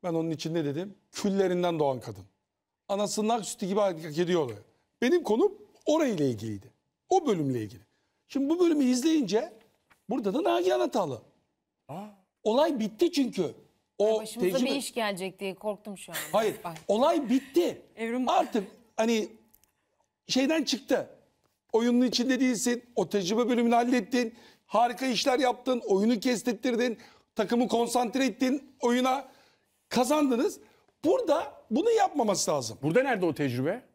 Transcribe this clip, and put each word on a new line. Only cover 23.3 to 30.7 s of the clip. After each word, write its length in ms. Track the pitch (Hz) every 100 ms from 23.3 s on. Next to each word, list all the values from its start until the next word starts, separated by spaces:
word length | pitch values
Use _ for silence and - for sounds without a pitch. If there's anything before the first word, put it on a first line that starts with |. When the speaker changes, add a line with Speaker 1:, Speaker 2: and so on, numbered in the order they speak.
| 214 240
Speaker 1:
bölümünü 260 | 240 233 233
hallettin. 600 | 240 254 190 247 233 - - _ _
Harika 400 | 202 240 240 262
işler 340 | 214 285 254
yaptın. 420 | 254 240 - 247 -
Oyunu 320 | 190 214 240
kestirttirdin. 800 | 262 240 247 240 254 233 247 214 - - _ -
Takımı 320 | 208 233 240
konsantre 580 | 233 233 247 240 262 262
ettin 500 | - 262 269 - _
oyuna. 460 | 240 247 254 262 269 - _ _ _ _ _
Kazandınız. 720 | 226 240 302 294 233 359 - -